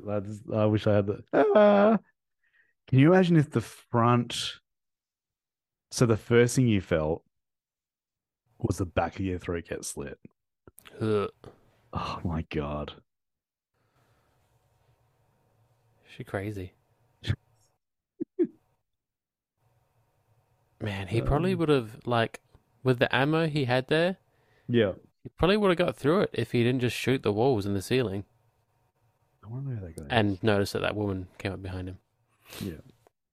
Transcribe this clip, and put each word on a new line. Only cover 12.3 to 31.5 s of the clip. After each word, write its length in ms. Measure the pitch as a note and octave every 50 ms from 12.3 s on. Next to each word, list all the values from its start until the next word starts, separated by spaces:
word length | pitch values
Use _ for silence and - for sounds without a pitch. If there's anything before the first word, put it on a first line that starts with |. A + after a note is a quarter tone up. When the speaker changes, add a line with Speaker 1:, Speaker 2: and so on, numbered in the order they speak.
| E2 D#2+ D#2 -
Speaker 1:
God. 440 | - D#2 C#2+ D2 D2 D2 D2 D2+ - - - _ _ _ _ _ _ _ _ _ _ _ _ _ _ _ _ _ _ _ _ _ _ _ _ _ _ _ _ _ _ _ _ _ _ _ _ _ _ _ _ _ _ _ _ _ _ _ _ _ _ _ _ _ _ _ _ _ _ _ _ _ -
Speaker 2:
She 80 | - C3
crazy. 500 | - - G2+ G2 G#2+ G#2+ G2 F#2 F#2 _ _ _ _ _ _ _ _ _ _ -
Speaker 1:
<laughs> 100 | - - - _ _ _ _ _ _ _ _ _ _ _ _ _ _ _ - F4 - _ - E4+ - - _ _ _ _ _ _ _ _ _ _ _ _ _ _ _ _ _ _ _ _ _ _ _ _ _ _ _ _ _ _ _ _ _ _ _ _ _ _ _ _ _ _ _ _ -
Speaker 2:
Man, 260 | A2+ G#2 G2 G2 F#2+ F#2
he 140 | A2 A#2
probably 320 | C3 C3+ C#3 D3+ F3 F#3 F#3+
Speaker 1:
Um, 60 | E3+
Speaker 2:
would 100 | E3 D3+
have, 300 | D3 C3+ A2+ G#2+ A2+ - -
like, 340 | A#2+ A#2+ A#2 A2+ - - - _ _ _ _ _ _ _ _ -
with 160 | C3 B2+ A#2
the 140 | A#2+ - -
ammo 320 | A#2+ C3+ D3 D#3 D#3+ E3 D#3
he 180 | C#3+ D3+ C3
had 220 | A#2+ B2 C3 B2+ -
there, 300 | D#3 D#3+ E3+ F3+ F#3+ - _ _ _ _ _ _ _ _ _ -
Speaker 1:
Yeah. 260 | A#2+ A#2 G#2+ F#2+ F2 - - _ _ _ -
Speaker 2:
he 60 | - - -
probably 200 | D#3+ E3+ G3+ G#3+
would 120 | G#3 F#3+
have 80 | F3 E3
got 180 | F3 - -
through 260 | - - C#3 E3+ G#3
it 80 | - - -
if 180 | - A2+ -
he 120 | - A#2+ A#2
didn't 180 | A#2+ B2+ C3
just 140 | B2 A#2+ -
shoot 280 | - - - C3+ C3+ -
the 80 | G#2+ G2+
walls 320 | G#2 A#2+ C#3+ C3 G#2 F#2+
and 100 | G2+ G2+
the 60 | G2
ceiling. 440 | F2+ - B2 C3 B2 G2 F#2+ G2+ G2+ _ _ _ _ _ _ _ _ _ _ _ _ _ _ _ _ _ _ _ _ _ _ _ -
Speaker 1:
I 40 | G#2
wonder 240 | A#2 C3 C#3 C#3 B2
who 100 | G#2+ F#2
that 100 | E2+ E2
guy 80 | - -
is. 40 | D2
Speaker 2:
And 340 | B2+ A2+ G#2+ G2+ G2 - -
noticed 300 | G#2+ G#2 G2+ G2+ - -
that 80 | -
that 140 | F#2+ F2+ G2
woman 320 | G#2 G#2 G2+ F#2+ F#2 F2+ - _ -
came 140 | - G2+